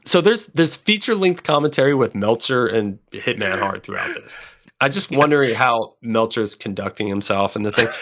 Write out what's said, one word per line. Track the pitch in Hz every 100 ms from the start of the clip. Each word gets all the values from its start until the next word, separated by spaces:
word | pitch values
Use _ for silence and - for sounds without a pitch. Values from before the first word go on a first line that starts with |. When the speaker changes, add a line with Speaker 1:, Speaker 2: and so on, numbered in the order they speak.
Speaker 1:
So | - 175
there's, | 185 226 -
there's | - 165
feature-length | - - 208 - 214 190 175
commentary | - 147 147 147 139
with | 139 120
Meltzer | 101 104 117 - 127 113
and | 113 104 98 _
Hitman | 104 127 113 98 98
Hart | 98 98
throughout | - 95 -
this. | 330 - - - - _ -
I | 139
just | 190 -
Speaker 2:
Yeah. | 139
Speaker 1:
wondering | 147 147 131
how | 110 127 117 110 -
Meltzer's | 117 113 113 117 104
conducting | - 107 98 98 - 104
himself | 101 - 98 98 110
in |
this | 104
thing. | 101 113 -